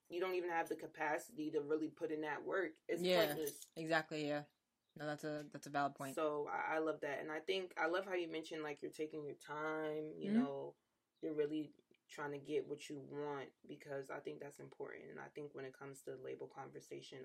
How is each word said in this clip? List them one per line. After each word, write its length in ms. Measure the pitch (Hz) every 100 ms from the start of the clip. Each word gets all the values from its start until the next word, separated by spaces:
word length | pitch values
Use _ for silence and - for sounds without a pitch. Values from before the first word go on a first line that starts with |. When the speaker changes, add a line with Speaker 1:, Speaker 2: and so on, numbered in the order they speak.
| -
Speaker 1:
you 100 | 175
don't 140 | 185
even 160 | 180 175
have 180 | 165 160
the 80 | 156
capacity 760 | 160 - 151 160 - 151 151
to 100 | 151
really 280 | 143 156 151
put 200 | - 156
in 100 | 156
that 220 | 151 139
work, 280 | 151 185 165 - -
it's 160 | 170
Speaker 2:
Yeah. 240 | 180 180 151
Speaker 1:
pointless. 400 | 147 147 - - 165
Speaker 2:
Exactly, 520 | 160 160 156 156 147
yeah. 180 | 147 143 _ _ _ _ 156
No, 100 | 151
that's 180 | 147
a, 220 | 156 151 147
that's 160 | 143 147
a 20 |
valid 240 | 143 143
point. 220 | 143 139 147
Speaker 1:
So 320 | 151 147 143
I, 300 | - - 160
I 20 |
love 220 | 156 151
that. 180 | 147 131
And 120 | 156
I 100 | 156
think, 340 | 175 190 180 -
I 80 | 160
love 200 | 180 196
how 100 | 180
you 120 | 165
mentioned, 360 | 160 160 160
like, 180 | 151 147
you're 80 | 151
taking 340 | - 156 156
your 120 | 147 143
time, 760 | - 151 156 156 156 156 156 165
you 140 | 196
Speaker 2:
Mm-hmm. 80 | 220
Speaker 1:
know, 360 | 277 277 139 - _ _ _ _
you're 140 | 160 151
really 380 | 147 156 147 - _ _ _
trying 220 | - 143
to 80 | 143
get 280 | 143 147 127
what 220 | - -
you 80 | 147 135
want, 380 | 143 147 139 - _ -
because 420 | 147 147 139 135
I 100 | 143
think 200 | 156 151
that's 200 | 143 143
important. 520 | 139 - 139 - -
And 80 | 147
I 80 | 143
think 260 | - 147
when 120 | 139 131
it 120 | 131
comes 240 | 139 135 -
to 100 | 131
label 320 | 131 131 131
conversation, 720 | 143 135 143 - 139 - 139